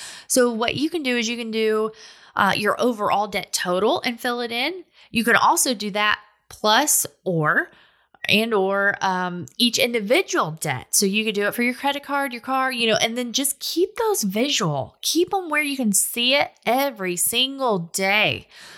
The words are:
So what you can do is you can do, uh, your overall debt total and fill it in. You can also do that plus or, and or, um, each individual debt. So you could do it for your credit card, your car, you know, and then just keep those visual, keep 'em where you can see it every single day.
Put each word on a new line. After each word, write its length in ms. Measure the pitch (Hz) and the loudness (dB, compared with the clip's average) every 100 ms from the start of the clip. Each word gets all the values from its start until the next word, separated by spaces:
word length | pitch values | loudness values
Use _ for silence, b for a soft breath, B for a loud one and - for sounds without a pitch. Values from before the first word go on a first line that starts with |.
| B B B | B B B
So 240 | 254 240 | 2 2
what 240 | 220 233 240 | 2 -2 -2
you 140 | 311 | -2
can 140 | 339 | -2
do 140 | 262 240 | -2 0
is 120 | 226 | -2
you 80 | 240 | -4
can 140 | 226 | -4
do, 400 | 220 220 220 220 B B B B - | -2 0 0 -2 B B B B 0
uh, 160 | 196 - | 0 2
your 220 | 208 - | 0 0
overall 460 | 247 214 208 196 208 | 0 0 0 0 0
debt 260 | 190 - | -4 -6
total 480 | - 180 180 214 - | -4 -2 0 2 0
and 180 | 254 233 | -2 -4
fill 220 | 247 240 | -4 -4
it 100 | 240 | -4
in. 320 | 233 277 370 - b b | -4 -4 -6 -14 b b
You 140 | 233 | 0
can 140 | 220 226 | 4 6
also 360 | 247 339 277 | 6 4 2
do 160 | 214 208 | -2 -4
that 280 | 202 208 - - _ - | 0 0 -2 -6 _ -20
plus 560 | - 214 226 302 - - - | -2 4 4 4 0 -2 -6
or, 480 | 185 165 151 196 349 b b b b _ - | -2 0 2 2 -2 b b b b _ 2
and 260 | 202 226 | 2 4
or, 440 | 214 190 196 202 - | 2 2 2 0 0
um, 460 | 190 185 180 175 156 - | -2 0 -2 -6 -8 0
each 220 | 240 233 | 2 4
individual 720 | 247 233 202 302 392 339 175 | 2 0 2 2 2 -2 -2
debt. 420 | 160 151 123 - | -4 -4 -6 -2
So 120 | - 196 | 0 2
you 180 | 214 | 2
could 120 | 220 202 | 0 0
do 120 | 202 | -2
it 80 | - | 0
for 80 | |
your 120 | 240 247 | -2 0
credit 280 | 277 285 | -2 -4
card, 300 | 277 285 277 | -4 -4 -4
your 80 | 240 | -6
car, 320 | - 262 262 | -4 -2 0
you 140 | 240 226 | 0 0
know, 100 | 214 | 2
and 200 | 226 240 | 0 -2
then 140 | 247 | -4
just 300 | 220 277 - | -2 -2 -4
keep 340 | - 320 415 - | -4 0 0 0
those 280 | 440 403 | 0 0
visual, 760 | 202 208 285 277 180 139 - - | 0 0 0 0 0 -2 -6 -6
keep 320 | - 311 359 | -2 0 0
'em 160 | 403 349 | -2 -2
where 140 | 294 | -2
you 140 | 294 269 | -2 0
can 160 | 226 | 0
see 420 | 190 - 240 247 277 | 2 0 0 2 2
it 160 | - - 226 | 0 -4 0
every 500 | 254 277 214 185 175 | 0 0 -2 -4 -2
single 640 | - 233 262 277 254 196 | -2 0 -2 -2 0 0
day. 720 | 170 - 190 208 180 98 - B B | -2 -2 0 2 2 -2 -8 B B